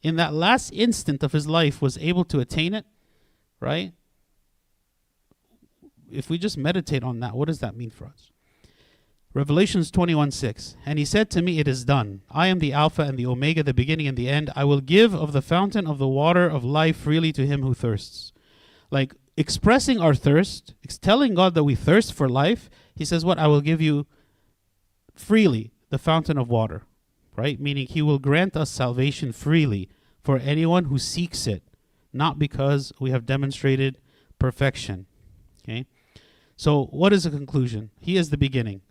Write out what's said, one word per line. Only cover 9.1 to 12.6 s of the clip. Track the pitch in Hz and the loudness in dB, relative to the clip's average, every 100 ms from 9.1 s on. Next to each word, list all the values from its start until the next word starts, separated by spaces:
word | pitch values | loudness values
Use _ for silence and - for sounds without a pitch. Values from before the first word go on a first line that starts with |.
| _ _ | _ _
Revelations | 139 139 151 214 190 160 | -6 0 2 2 0 0
twenty-one | - 175 156 143 | 0 2 2 0
six, | - 127 - - - | -2 -6 -6 -14 -14
"And | - 151 | -6 -4
he | |
said | 147 202 220 | 0 0 0
to | 180 | 0
me, | 175 160 | 0 0
'It | 143 | 0
is | 131 | -2
done. | 123 139 104 98 - | 0 0 0 -8 -8
I | 139 185 | 0 2
am | |
the | 185 | 2